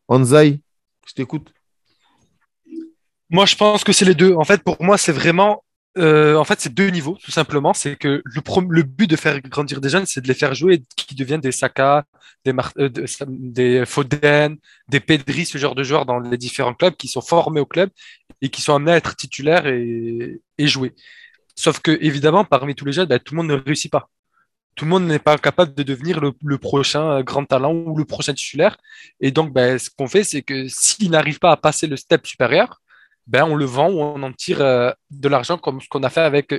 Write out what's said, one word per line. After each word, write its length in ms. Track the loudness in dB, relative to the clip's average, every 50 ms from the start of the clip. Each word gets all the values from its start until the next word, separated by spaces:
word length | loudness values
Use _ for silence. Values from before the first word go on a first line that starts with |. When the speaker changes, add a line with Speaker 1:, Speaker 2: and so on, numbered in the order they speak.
| _ 2
Speaker 1:
Anzai, 540 | 4 4 6 6 6 6 6 6 4 0 -6 _ _ _ _ _ _ _ _ -16
je 60 | -10
t'écoute. 400 | -10 -8 -8 -8 -10 -12 -14 _ _ _ _ _ _ _ _ _ _ _ _ _ _ _ _ _ _ _ _ _ _ _ _ -16 -16 -16 -16 _ _ _ _ _ _ _ _
Speaker 2:
Moi, 160 | 2 2 4
je 100 | 4 2
pense 280 | 2 2 2 2 2 2
que 100 | 2 2
c'est 120 | 4 4
les 80 | 4 4
deux. 220 | 6 4 4 4
En 80 | 4 4
fait, 180 | 2 2 2
pour 140 | 2 -2 -4 -2
moi, 160 | 2 2 2 4
c'est 160 | 2 0 -2
vraiment, 500 | 0 0 2 2 4 2 2 2 -2 -6 _ _ _ _ _ _ 0
euh, 380 | 4 4 6 6 6 4 4
en 80 | 2 2
fait, 160 | 2 0 -2
c'est 140 | -2 -4 -2
deux 160 | 0 0 0
niveaux, 280 | 0 -2 -4 -6 -8 -10 -12
tout 80 | -4
simplement. 420 | -2 -2 -2 0 0 0 0 0 0
C'est 220 | -2 -4 -6 -8
que 260 | -4 -2 -2 -2 -2 -4
le 180 | -6 -10 -10
pro-, 200 | -6 -2 0 0
le 220 | 0 2 2 2 2
but 260 | 0 0 0 0 2
de 60 | 2
faire 240 | 0 0 -2 -2 -2
grandir 380 | -6 -8 -8 -6 -6 -6 -6 -6
des 100 | -4 -2
jeunes, 160 | -2 -2 -2
c'est 140 | -2 -6 -6
de 60 | -4 -4
les 60 | -2
faire 200 | 0 0 -2 -2
jouer 200 | 0 2 2 2
et 100 | 2 0 _ _ -14
qu'ils 200 | -14 -12 -10 -10
deviennent 240 | -6 -4 -4 -4
des 120 | -4 -4 -4
Saka, 520 | -4 -4 -4 -2 0 2 2 2 2 0 -4 _ _ _ _ _ _ _
des 80 | -2 -2
Mar-, 200 | -2 -4 -6 -4 -4
euh, 120 | -4 -4
de-, 160 | -4 -6 -8 -10 -10 -12 -10 -12
des 560 | -10 -12 -12 -8 -4 0 0 2 2 2 0
Foden, 720 | -2 -2 -4 -4 -2 -2 0 2 4 4 4 2 0 -2 -8 _ _ _ _ _ -2
des 100 | -2 -2
Pedri, 460 | 2 2 0 0 0 -4 -4 -4 -6
ce 120 | -6 -6 -4
genre 180 | -4 -4 -2
de 80 | -4 -2
joueurs 220 | 0 0 0 0
dans 140 | -2 -4 -4
les 180 | -4 -4 -6 -6
différents 360 | -6 -8 -6 -4 -4 -4 -2
clubs 220 | 0 0 0 0
qui 120 | -2 -8 -10
sont 140 | -8 -10
formés 400 | -4 0 0 0 0 0 -2 -4
au 40 | -4
club 240 | -2 -2 -2 -2 -2 -4 _ -20 -20 -20 _ _ _ -12 _
et 80 | -8 -8
qui 120 | -8 -4
sont 120 | 0 0 2
amenés 200 | 2 4 2 2
à 40 | 2
être 180 | 2 -2 -8
titulaires 500 | -10 -12 -14 -12 -4 0 2 2 2 2 0
et, 760 | -2 -2 -4 -4 -6 -6 -6 -6 -8 -8 -10 -10 -14 -16 -20 _ _ -2
et 100 | -2 -2
jouer. 260 | 0 -2 -4 -6 -8 _ _ -20 -20 -20 -20 _ _ _ _ _ _
Sauf 240 | -2 0 0 0 0
que, 120 | 0 0 0 2
évidemment, 420 | 0 -2 -2 0 0 2 2 2 2
parmi 320 | 2 0 0 0 -4 -6
tous 100 | -6 -6
les 60 | -4 -2
jeunes, 140 | -2 0 0
bah, 120 | 0 -2
tout 140 | -2 -4 -6
le 80 | -6
monde 100 | -2 -2
ne 100 | -2 -2
réussit 300 | -2 -4 -4 -4 -4 -2
pas. 180 | -4 -4 -4 _ _ _ _ _ _ _ _ _ _ _ _ _ _
Tout 100 | -8 -2
le 60 | 0
monde 140 | 0 2 2
n'est 140 | 0 0 0
pas 180 | 2 2 2 2
capable 360 | 2 0 2 2 2 2 0
de 100 | -4 -4
devenir 360 | -4 -6 -6 -4 -4 -4 -2
le, 120 | -2 -4 -4 -4 -4
le 140 | -4 -4 -4
prochain, 540 | -2 -2 0 0 0 0 0 -2 0 0
euh, 120 | 0 -2 -2
grand 220 | -2 -4 -4 -2
talent 280 | 0 0 0 2 0 -2
ou 220 | -2 -4 -4 -4
le 100 | -4 -4
prochain 280 | -4 -6 -6 -6 -6 -6
titulaire. 440 | -6 -8 -8 -2 0 0 0 0 -2 _ _ -20 -20 -20 -20 _ _
Et 120 | -4 0
donc, 220 | 0 0 -2 0 0
bah, 240 | 2 2 2 2 0
ce 120 | -4 -8
qu'on 180 | -8 -8 -6 0
fait, 160 | 0 0 0
c'est 180 | 0 -4 -8
que 260 | -8 -6 -8 -8 -8 -8
s'il 440 | -4 -2 0 0 0 0 0 2
n'arrive 280 | 2 2 2 0 -2 0
pas 120 | 2 4
à 60 | 4 4
passer 300 | 2 0 0 0 -4 -4
le 100 | -6 -8
step 280 | 0 _ 0 0 0
supérieur, 560 | -6 -4 -2 0 2 2 2 2 0 -4 -12 _ _ _ _ _ _ _ _ _ -2
ben, 160 | 0 2 2
on 100 | 2 0
le 100 | -2 -2
vend 260 | -2 0 0 0 0
ou 80 | 0 0
on 240 | -4 -4 -6 -8 -10
en 100 | -12 -12
tire, 280 | -10 -6 -6 -2 0
euh, 300 | 2 2 2 2 2 0 -2 -6 _ _
de 160 | -14 -6 -2 0
l'argent 320 | 0 0 0 -2 -4 -4
comme 200 | -4 -6 -8 -8
ce 60 | -10 -10
qu'on 140 | -6 -4
a 80 | -4 -2
fait 120 | 0 0
avec 340 | 2 2 2 0 0 -2 -6